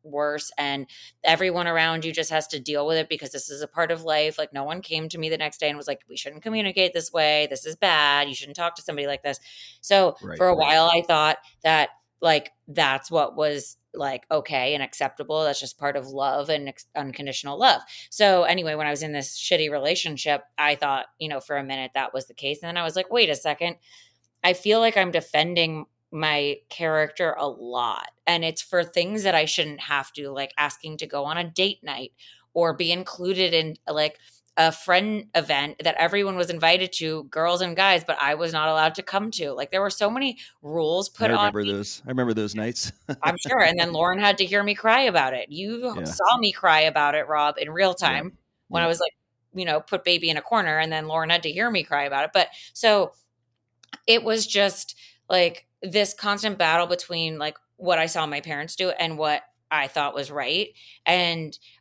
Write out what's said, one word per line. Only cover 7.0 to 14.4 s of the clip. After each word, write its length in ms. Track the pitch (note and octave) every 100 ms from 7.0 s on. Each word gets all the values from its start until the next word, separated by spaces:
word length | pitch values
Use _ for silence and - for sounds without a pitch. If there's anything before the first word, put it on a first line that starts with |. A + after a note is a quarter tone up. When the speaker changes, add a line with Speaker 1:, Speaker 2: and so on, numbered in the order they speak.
| D#3+
Speaker 1:
way. 340 | E3 D3+ D3+ D3
This 160 | C3+ D#3
is 80 | D#3+
bad. 500 | G3 D#3 D3 C#3+ C#3+
You 60 | C3
shouldn't 220 | C#3 D3
talk 180 | E3+ E3+
to 40 |
somebody 240 | - D3 C#3+
like 160 | C#3
this." 160 | C#3+ C3+ - - - -
So 360 | - G3 F3+ -
Speaker 2:
Right, 160 | - D#3
Speaker 1:
for 100 | F#3
a 60 | E3
Speaker 2:
right. 0 |
Speaker 1:
while, 340 | D3 D#3+ E3
I 100 | E3+
thought 340 | E3+ D#3 D#3 D#3+ - _
that, 280 | D#3+ D#3 D3 - _ -
like, 300 | E3 D3+ D3+ _ -
that's 440 | D3 C#3+ C3+ -
what 240 | E3 D3 -
was, 400 | D3+ D3 - - _
like, 320 | - C#3 B2+ -
okay 420 | D#3